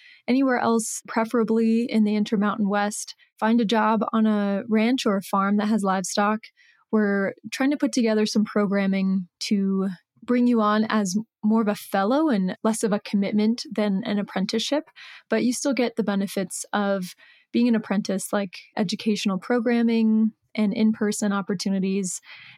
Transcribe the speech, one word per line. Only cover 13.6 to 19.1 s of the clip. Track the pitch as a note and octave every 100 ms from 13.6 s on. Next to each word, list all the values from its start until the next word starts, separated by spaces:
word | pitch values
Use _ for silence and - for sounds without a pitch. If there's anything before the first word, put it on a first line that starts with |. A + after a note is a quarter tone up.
| D4+
than | G#3+ G#3 F#3+
an | - G3+
apprenticeship, | G3+ F#3+ G3 A3+ - D4 - - - - _
but | A3
you | A#3
still | A#3+ D4
get | C4 A#3
the | -
benefits | G3+ G3 G3 G3+ F3+ - -
of | G3+ G3+ G3 F3+ - - - _
being | A#3 A#3+
an | A3
apprentice, | - G3+ - F#3+ -
like | G3+ G3 - - -
educational | G#3 G#3+ A3+